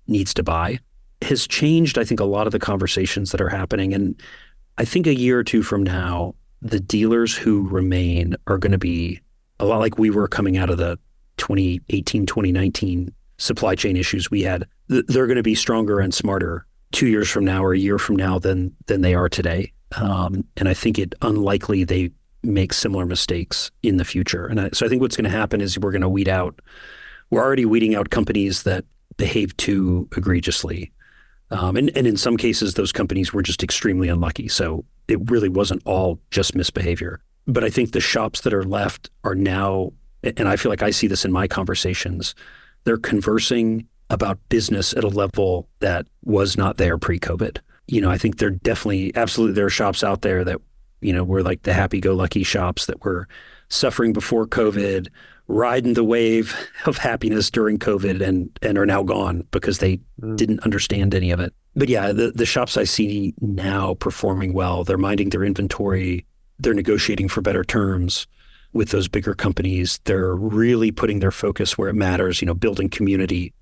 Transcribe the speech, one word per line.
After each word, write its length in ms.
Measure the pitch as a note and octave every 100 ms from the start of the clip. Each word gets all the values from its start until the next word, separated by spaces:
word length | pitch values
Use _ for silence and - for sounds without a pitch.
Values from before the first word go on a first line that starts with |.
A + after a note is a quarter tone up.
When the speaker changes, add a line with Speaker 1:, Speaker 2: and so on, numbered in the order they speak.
| -
Speaker 1:
needs 260 | G#2+ G2
to 100 | -
buy 360 | E2 E2 E2+ B2 - - - -
has 260 | - C3+ -
changed, 500 | - D3 E3 E3 B2+
I 60 |
think, 160 | A2 A2
a 60 | G2+
lot 220 | G2+ G#2+
of 40 |
the 80 | G#2
conversations 720 | - G2+ F#2 - F#2+ - G2
that 100 | -
are 80 | F#2+
happening. 440 | - F#2+ - F#2+
And 260 | G2 G2 - - - - - - -
I 80 | A#2
think 220 | F3+ E3
a 80 | C3+
year 240 | B2 B2
or 40 |
two 200 | A#2 A2+
from 200 | G#2 G#2
now, 520 | F#2+ F2+ F2 F2 F2 - _ -
the 180 | A2+ G#2+
dealers 560 | G2 G#2+ A2 A#2 A#2 -
who 320 | - G#2 G2
remain 680 | F#2+ F#2 F2+ F2 E2 F2 F2 -
are 100 | G2
gonna 200 | G2 F#2+
be 440 | F#2 F2 E2+ F2+ _ _ _ -
a 60 | G2+
lot 140 | A2
like 180 | A2 G#2
we 120 | A2
were 180 | G#2 F#2+
coming 300 | - G2 F#2
out 120 | F2+
of 80 | E2+
the 200 | E2+ E2+ _ _ _ -
twenty 420 | - G2 F#2+ F2+ -
eighteen, 360 | G2+ - A2 G2
twenty 260 | - G2
nineteen 640 | F2+ F#2+ - G2 F2+ F2+ - _ -
supply 380 | - A2+ A2 F#2+
chain 200 | G#2+ F#2
issues 360 | F#2 G2 E2+
we 100 | G#2
had. 240 | F#2 F2 F2+ _ -
Th-, 160 | B2+ -
they're 200 | C3 B2+
gonna 160 | B2+
be 120 | A2+ A2
stronger 440 | - A2+ G#2+ G2+
and 140 | G2
smarter 520 | F2+ G#2+ G2 F2 F2 - _ _
two 160 | - B2+
years 220 | G#2+ G#2
from 160 | A#2 G2
now 180 | F#2+
or 100 | F#2+
a 40 | F#2+
year 200 | G2 G2+
from 180 | - G2+
now 240 | F#2+ F#2
than, 360 | F#2+ F#2 F#2 - -
than 140 | G2+
they 120 | F2+
are 160 | F2+ F2
today. 420 | - F2 E2+ G2 - - -
Um, 480 | G#2 F#2+ F2+ F#2+ - -
and 100 | G2
I 60 |
think 240 | F#2 A#2 G#2+
it 160 | F#2 -
unlikely 600 | A#2 G#2+ G2 G2+ - G2
they 280 | F2+ F#2+ F2 - _ _
make 300 | A#2+ G2+ F#2
similar 320 | - - G2 F2+
mistakes 640 | F2+ - F2 F2+ - - -
in 140 | A#2 F#2
the 80 | E2+
future. 400 | F2+ F#2 - F2+
And 120 | A2
I, 100 | G2
so 120 | - A2+
I 40 |
think 120 | B2+
what's 140 | B2+ -
gonna 140 | G#2+
happen 320 | G2+ G#2+ G#2+
is 160 | G2 F2+
we're 120 | G2
gonna 180 | G2 F#2
weed 200 | F#2+ F#2+
out, 300 | F#2 F2+ - - - - - - - -
we're 140 | A2+
already 220 | C3 C3+ A#2
weeding 300 | A2+ A2 G#2+
out 140 | G2
companies 540 | - G#2 G#2 G2 F#2
that 220 | - F#2 - _ - -
behave 380 | G#2 A2+ G2 -
too 520 | - G2+ F#2 F2+ F2 -
egregiously. 760 | F#2 F2 E2+ - - F2+ F2+ _ _ _ _ _ -
Um, 260 | F#2+ F#2 F#2+
and, 180 | C#3+ D3
and 120 | B2
in 100 | G2+
some 180 | B2+ A#2
cases, 360 | A#2+ - G#2
those 180 | - F#2+
companies 400 | - G2 F#2+ F#2
were 120 | G2+
just 200 | G2 F#2
extremely 460 | - - A2+ F#2 F2+
unlucky. 380 | E2+ E2+ - A2
So 380 | - E2 D#2+ - _ -
it 120 | A2 G#2+
really 200 | A#2 G2+
wasn't 340 | F#2 G2+ F#2 -
all 340 | F#2 F#2 E2 _
just 240 | - F#2+ F#2
misbehavior. 640 | F2+ - E2+ E2+ E2+ - _ _ -
But 180 | A#2+
I 60 | A2
think 220 | A#2 A#2
the 80 | -
shops 420 | - - A2 -
that 120 | B2+
are 100 | G#2
left 480 | F#2+ G2+ G2+ - - _
are 120 | - F#2+
now, 580 | G2 F#2+ G2 F#2+ F#2+ - - -
and 240 | C3+ - D3+
I 80 | C#3
feel 160 | B2
like 100 | G2+
I 80 | G#2+
see 160 | A2 G#2+
this 200 | F#2 G2
in 60 |
my 160 | F2+ G2
conversations, 840 | - F#2 F#2 F#2 F2+ F#2 F2 F2+ - - - - _ -
they're 120 | A2+
conversing 880 | A2+ G#2+ G2 A2 - A#2+ A2+ A2+ A2+ _ -
about 300 | A2 G#2 F#2+ -
business 440 | A#2 G#2 G2 F#2
at 100 | -
a 60 | G#2+
level 580 | G2+ G2 - F#2+ F2+ - -
that 280 | G2 F2 - _
was 340 | - G#2 G2 -
not 200 | G2 -
there 200 | F2 E2
pre-covid. 600 | - F2 - E2+ A2+ - - _ -
You 140 | A2+
know, 80 | G2
I 80 | F#2
think 200 | A2+ G2
there 120 | G#2
definitely, 680 | F#2+ - A2 G#2+ F#2+ F#2+ -
absolutely, 380 | A#2 - A2
there 120 | G2 G2+
are 40 |
shops 340 | - G#2 F2+
out 180 | G2+ G2
there 220 | G2+ F#2 F2+
that, 140 | F2+ - _ - _
you 100 | G2+
know, 120 | F2+
were, 200 | F2+ F#2+
like, 200 | F2+ F2+
the 100 | -
happy-go-lucky 680 | F#2 G2 G2+ F#2 F#2 F2 -
shops 420 | F#2+ G#2 F2+ F2 -
that 180 | -
were 240 | - F2+ F#2 - - - -
suffering 440 | - C3 - A#2
before 340 | G#2+ - A#2 A2
covid, 600 | - A2 G2+ G2+ F#2+ F2+ - - - -
riding 440 | G#2 A#2+ B2 A#2+
the 100 | A#2
wave 520 | A2 A#2 A2+ A2+ A2 - - - -
of 120 | -
happiness 540 | C3 A2+ A2 G#2+ G2
during 260 | - G#2+ G#2+
covid 480 | - G2+ G2 F#2 F#2+
and, 320 | F#2 F2 -
and 160 | A2+ G2+
are 80 | G2+
now 180 | G2
gone 420 | G2 G2 G2 F2 -
because 280 | - - F#2+
they 200 | F#2+ F#2 - -
Speaker 2:
Mm. 160 | A2 A2
Speaker 1:
didn't 240 | A2 G#2+
understand 520 | A2+ G2 - G2+ G2+
any 180 | F#2+ F2+
of 100 | F2
it. 120 | F2+ - _ -
But 140 | C#3
yeah, 240 | A#2 G2
the, 180 | G2+ A#2
the 140 | B2+ A#2
shops 320 | - B2 -
I 80 | G2+
see 480 | - G#2+ G#2 G2 -
now 540 | G#2+ F#2+ F#2+ G2 F#2+ F#2
performing 580 | - - G#2 F#2 F#2
well, 320 | F#2 F2+ F2 F2+
they're 120 | F#2+
minding 340 | G2 G2+ G2
their 120 | F#2
inventory, 840 | G2+ F#2+ G2 - G2+ F#2+ F#2 F2+ - _ _ -
they're 140 | C3
negotiating 540 | G#2 G2 G#2+ - G2+ F#2+
for 140 | -
better 220 | G#2 F#2+
terms 640 | - A2+ G2 F#2 F2 - - _ - - -
with 200 | A2+ G#2
those 180 | G2+ F#2
bigger 240 | G#2 G2
companies. 640 | G2 G2 F#2 F#2+ F#2 F2+ - -
They're 280 | G2 F#2
really 580 | F2+ G#2+ G#2+ A#2 A#2+ A2
putting 280 | - A2+ G#2
their 120 | G2
focus 460 | - G#2 G2 G2 -
where 120 | G2
it 60 | G2
matters, 460 | F#2+ F#2 F#2 F2
you 40 | F2+
know, 80 |
building 360 | F2 A2 G2 F#2+
community, 640 | - G2 G2 F#2 F2+ F2 -